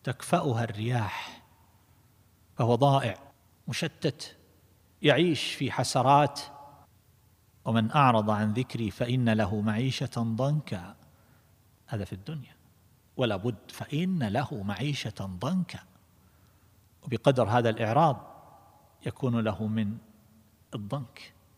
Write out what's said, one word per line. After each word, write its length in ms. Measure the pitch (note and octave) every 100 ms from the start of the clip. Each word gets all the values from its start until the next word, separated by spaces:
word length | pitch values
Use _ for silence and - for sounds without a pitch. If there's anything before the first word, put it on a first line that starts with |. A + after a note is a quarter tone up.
تكفأها 600 | - - - F3 D#3 A#2
الرياح، 800 | A2+ G#2 A2+ B2 G#2+ - - - - _ _ _ _ _ _ _ _ _ _ -
فهو 180 | A#2 A#2+
ضائع 420 | C#3 C3+ B2 F#2 - _ _ _ -
مشتت، 720 | - E3 - D#3 - - - _ _ _ _ _ _
يعيش 520 | D3 C3+ F3 C#3+ -
في 180 | - C3+
حسرات. 720 | - C3 C3+ B2+ C#3+ D3 - - - - - - _ _ _ _ _ _ _ -
ومن 260 | A2+ A2
أعرض 380 | D3+ C3+ A2+ G#2+
عن 240 | G#2 G#2+
ذكري 380 | G#2+ B2+ A#2+ A2
فإن 380 | - B2 B2+ A#2
له 320 | A2 G2+ G#2+
معيشة 500 | G#2+ G#2+ C3 - C3 -
ضنكا، 800 | A2+ A2+ C3+ D3+ - G2+ F2+ - - _ _ _ _ _ _ _ -
هذا 180 | G#2+ G2
في 80 |
الدنيا، 420 | F#2+ G2+ D#3 A#2 - _ _ _ _ _ -
ولا 180 | B2 G2
بد 360 | A2+ G#2 -
فإن 520 | - - D3 F#3 F3+
له 400 | A2+ A2+ C3 B2+
معيشة 640 | G2 G2 C#3+ C#3 A2 - G2
ضنكا. 540 | F2+ B2+ F#3 E3+ - - _ _ _ _ _ _ _ _ _ _ _
وبقدر 460 | - A#2 - B2+ G2+
هذا 200 | A#2+ A#2
الإعراض 480 | A2 G#2+ C3 D#3+ A#2 - - - - - _ _ _ B2+
يكون 340 | - C3 A#2
له 280 | A2 G2 A2
من 300 | A2 G#2 A2+ - _ _ _ _ _ _ A2
الضنك 580 | G2+ C#3+ A#2+ - - _ _